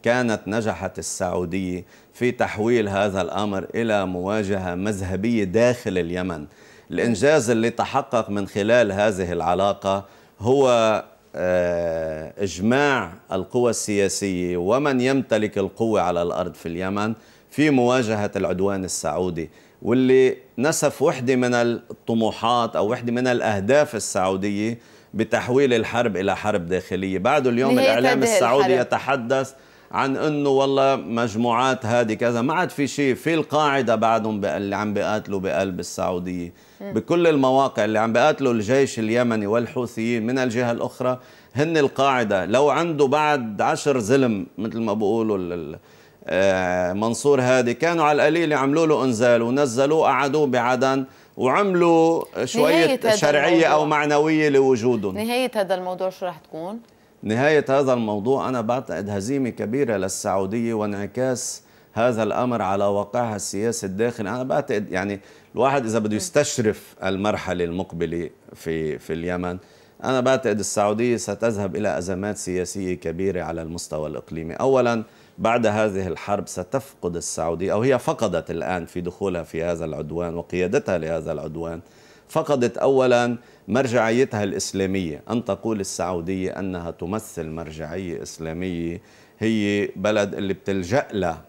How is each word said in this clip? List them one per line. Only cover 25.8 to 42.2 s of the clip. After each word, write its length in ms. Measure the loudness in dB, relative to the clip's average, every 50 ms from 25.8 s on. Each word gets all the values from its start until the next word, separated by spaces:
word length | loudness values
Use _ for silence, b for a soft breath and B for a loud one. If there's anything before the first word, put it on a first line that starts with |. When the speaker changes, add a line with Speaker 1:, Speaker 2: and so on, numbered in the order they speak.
| 0 0 -2 0 0 0 0
Speaker 1:
إلى 200 | 0 0 0 0
حرب 300 | 0 -2 -2 -2 -2 -2
داخلية. 520 | -2 -2 -4 -2 -4 -6 -4 -2 -2 -4 0
بعد 280 | 0 2 2 2 2
اليوم 280 | 2 2 2 2 2 4
Speaker 2:
نهاية 120 | 4 4
Speaker 1:
الإعلام 360 | 4 4 4 2 2 2 2
Speaker 2:
هذه 140 | 2 2 4
Speaker 1:
السعودي 300 | 4 4 4 4 4 4
Speaker 2:
الحرب. 200 | 4 4 2 2
Speaker 1:
يتحدث 680 | 0 -2 -4 0 -2 -2 -2 0 -2 0 -2 -2 -4 -8 B B B B B B B
عن 240 | -2 -2 0 0 0
إنه 320 | 0 0 -2 0 0 2 2
والله 480 | 4 4 2 2 4 4 4 4 2
مجموعات 920 | 0 -2 -4 -2 -2 -2 -2 -2 0 0 2 2 2 2 2 0 0 -2
هذه 280 | 0 2 2 2 2 0
كذا، 280 | 0 0 0 0 0
ما 120 | 0 0 0
عاد 160 | 0 -2 -4
في 160 | -2 -4 -4
شيء. 280 | -4 0 0 0 0 0
في 200 | 0 0 0 0
القاعدة 600 | 0 -2 0 0 2 2 2 2 2 2 2 2
بعدهم 460 | 2 4 2 2 2 0 -2 -4 -2
بق-، 160 | -2 -2 -2
اللي 200 | -2 -4 -4 -2
عم 180 | -2 -2 -2 -2
بيقاتلوا 460 | -2 -2 -2 -2 -4 -4 -4 -6 -4
بقلب 400 | -2 -2 0 0 0 -2 -2 -6
السعودية، 720 | -8 -10 -6 -4 -2 -2 -2 -4 -4 -6 -6 -6 -8 -10 B B B B B B
Speaker 2:
مم. 120 | -14 -4
Speaker 1:
بكل 340 | -4 -4 0 0 2 4 4
المواقع 580 | 4 4 4 4 4 4 4 2 2 2 0 0
اللي 140 | 2 2 2
عم 140 | 0 2
بيقاتلوا 400 | 4 4 4 4 4 2 0 0
الجيش 460 | 2 0 2 2 4 4 2 2 0 -4
اليمني 480 | -2 0 2 2 2 2 0 0 0
والحوثيين 800 | 0 0 0 0 -2 -4 -6 -6 -6 -6 -4 -2 -2 -2 -2 -2
من 120 | -2 -2 0
الجهة 340 | -2 0 0 0 0 0
الأخرى 460 | -2 -2 -4 -8 -6 -4 -4 -4 -4 -4 B B B B B B _
هن 220 | -2 0 2 4
القاعدة. 680 | 2 2 2 2 2 2 2 2 2